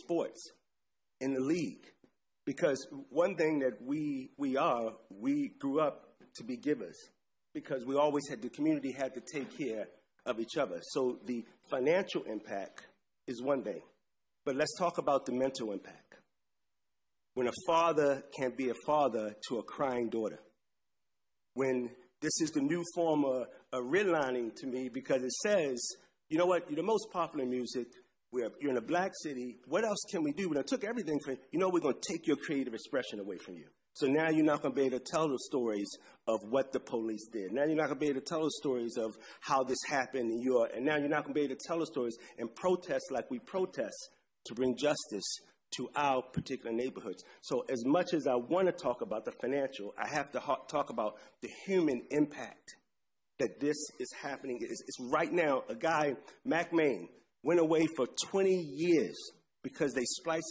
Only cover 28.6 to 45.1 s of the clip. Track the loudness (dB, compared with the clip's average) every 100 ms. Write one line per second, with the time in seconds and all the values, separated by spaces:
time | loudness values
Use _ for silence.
28.6 | -2 0 0 0 0 -4 -8 -6 -8 -10
29.6 | -4 0 0 -2 -4 -2 -2 0 0 0
30.6 | 0 -2 -2 -4 -2 -2 -2 -8 -4 0
31.6 | 2 4 2 0 -2 -2 0 0 0 -2
32.6 | -2 -6 -4 -2 -2 -4 -8 -8 -10 -14
33.6 | -16 _ _ -2 2 4 4 6 6 4
34.6 | 2 2 2 0 -2 0 2 0 -2 0
35.6 | 0 0 -2 -8 -16 -8 0 0 2 0
36.6 | 2 -2 -4 -4 -2 -4 -6 -8 -4 0
37.6 | 2 2 0 0 0 0 -2 -2 -2 -2
38.6 | -2 -2 -2 -2 -4 -6 -16 -12 0 2
39.6 | 2 0 0 0 0 0 0 0 4 4
40.6 | 4 2 2 2 2 0 0 0 0 -2
41.6 | -4 -2 -2 -2 -4 -4 -12 -8 -8 -2
42.6 | 0 0 0 -4 -2 -6 -4 -8 -6 -4
43.6 | -2 -2 -6 -6 -14 _ _ _ -10 -2
44.6 | 0 2 2 0 -2